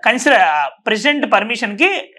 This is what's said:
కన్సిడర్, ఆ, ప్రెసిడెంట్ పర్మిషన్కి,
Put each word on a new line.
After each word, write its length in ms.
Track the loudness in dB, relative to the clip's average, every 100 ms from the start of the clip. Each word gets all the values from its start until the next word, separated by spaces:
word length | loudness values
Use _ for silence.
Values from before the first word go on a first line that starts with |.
కన్సిడర్, 340 | -2 0 2 4
ఆ, 280 | 4 0 -4 -6 -6
ప్రెసిడెంట్ 460 | -2 0 -2 0
పర్మిషన్కి, 840 | 0 0 -4 -6 -2 -2 -2 -8